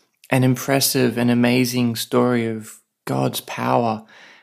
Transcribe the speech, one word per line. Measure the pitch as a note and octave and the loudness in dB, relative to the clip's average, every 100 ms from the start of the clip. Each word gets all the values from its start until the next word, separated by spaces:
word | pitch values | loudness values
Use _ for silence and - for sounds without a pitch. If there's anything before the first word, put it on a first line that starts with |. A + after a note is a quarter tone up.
| _ _ - | _ _ -2
an | C3+ | 2
impressive | C3 B2+ - C#3 C3 C3+ B2 A2+ | 2 2 0 0 2 0 0 0
and | A#2+ | 0
amazing | A#2+ A#2+ B2 B2 B2+ A#2+ A2+ | 2 2 2 0 0 -2 -2
story | - B2 B2 A#2+ A2+ | -2 0 2 0 -2
of | A2 G#2 - _ _ - | -6 -10 -20 _ _ -6
God's | C3 C3 - | -2 -2 -4
power, | - - A#2+ B2+ A#2 G#2+ - - - - | -10 -6 0 2 2 -2 -8 -20 -20 -20